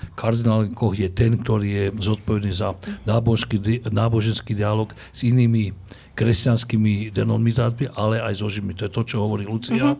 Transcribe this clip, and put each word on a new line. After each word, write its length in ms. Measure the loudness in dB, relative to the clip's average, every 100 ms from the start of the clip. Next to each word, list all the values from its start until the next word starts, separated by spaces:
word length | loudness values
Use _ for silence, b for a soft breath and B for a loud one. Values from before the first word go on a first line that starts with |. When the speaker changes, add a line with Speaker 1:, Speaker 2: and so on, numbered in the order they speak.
| B
Speaker 1:
Kardinál 560 | -4 0 2 2 2 2
Koch 220 | 0 0
je 140 | 0 -2
ten, 320 | 2 2 2
ktorý 280 | 0 0 0
je 160 | 0 -2 -2
zodpovedný 560 | -2 -2 0 -2 0
za 240 | -2 -4 -4 -10 -8 0
náboženský 500 | 2 2 2 0 -2
di-, 240 | 0 -2
náboženský 720 | -2 0 2 2 2 0 -2
dialóg 400 | -2 0 0 -2 -8 B
s 140 | -4
inými 480 | 2 4 4 2 0 -4 -14 B B
kresťanskými 1000 | -2 2 2 2 2 2 2 2 2 -2
denominátmi, 760 | -2 0 2 2 2 0 0 -4
ale 260 | -2 0 0
aj 160 | -2 -2
so 160 | -4
Židmi. 240 | -4 -6 -6
To 80 |
je 80 | -6
to, 100 | -4 -2
čo 160 | -2
hovorí 240 | -2 -2 -4
Lucia, 500 | -2 0 2
Speaker 2:
Mhm. 40 | 2